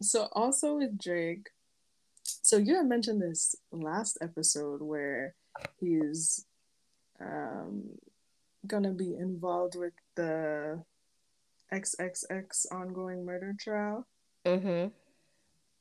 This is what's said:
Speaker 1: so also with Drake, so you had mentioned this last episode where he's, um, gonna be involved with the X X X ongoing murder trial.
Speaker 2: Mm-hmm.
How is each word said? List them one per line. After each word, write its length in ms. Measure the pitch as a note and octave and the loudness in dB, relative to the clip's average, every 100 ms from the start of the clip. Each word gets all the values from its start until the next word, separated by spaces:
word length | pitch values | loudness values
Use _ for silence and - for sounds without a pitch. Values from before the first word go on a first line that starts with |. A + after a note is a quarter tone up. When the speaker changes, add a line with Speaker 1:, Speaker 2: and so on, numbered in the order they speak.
Speaker 1:
so 260 | G3+ A3+ G#3 | 2 4 2
also 440 | - A#3+ C4+ D4+ D4 | 2 4 4 2 2
with 200 | C4+ G3+ | 0 0
Drake, 520 | F3+ F3 E3+ F3 G3+ - _ _ _ _ _ _ | -2 0 0 -4 -8 -20 _ _ _ _ _ _
so 340 | - - - G#3+ | -10 2 6 8
you 180 | G#3 F4+ | 8 6
had 100 | C#4 | 6
mentioned 360 | A#3+ A3+ G#3+ | 4 2 0
this 340 | F3 D#3+ - - _ | 0 0 0 -2 _
last 460 | E3+ D#3 F3+ G#3+ - | -6 -2 -2 -2 -4
episode 600 | E3 E3 D#3 D3 D3 C#3+ | -6 0 0 2 -2 -4
where 540 | D3+ D3 C#3+ C3 C3+ - _ - - - | -4 -2 -2 -2 -6 -10 _ -12 -12 -4
he's, 640 | F3 D#3+ D3+ D#3+ D#3+ - - _ _ _ _ _ _ _ | 2 4 2 0 0 -2 -6 _ _ _ _ _ _ _
um, 640 | F#2+ D3+ C#3 - E2 G2+ - - - _ _ _ _ _ G3 | -8 -6 -6 -8 -8 -8 -10 -14 -20 _ _ _ _ _ -4
gonna 240 | G#3+ G3 | 0 0
be 240 | F#3 F#3 - | 0 -4 -2
involved 600 | F#3 F3+ F3+ F3 F3+ F3+ | -4 -4 -2 0 0 -2
with 180 | F3 - _ - | -6 -8 _ -4
the 680 | E3+ D#3+ D#3 D3+ D3+ D#3+ E3 _ _ _ _ _ _ _ _ | -2 0 -2 -2 -4 -8 -10 _ _ _ _ _ _ _ _
X 240 | F#3+ G3 - | -6 -4 -4
X 260 | F#3 F3+ - | -6 -6 -6
X 360 | F#3+ F#3+ - - | -6 -4 -4 -4
ongoing 540 | F#3 F3+ F#3 F#3 F3+ F3+ | -4 -6 -6 -6 -6 -6
murder 300 | F3+ F#3+ G3+ | -6 -6 -6
trial. 460 | - G#3 G#3 G#3+ B3+ _ _ _ F3+ | -2 -2 0 -4 -8 _ _ _ 0
Speaker 2:
Mm-hmm. 440 | F#3 F#3+ F3 F#3 - _ _ _ _ _ _ _ _ | 2 2 0 0 -6 _ _ _ _ _ _ _ _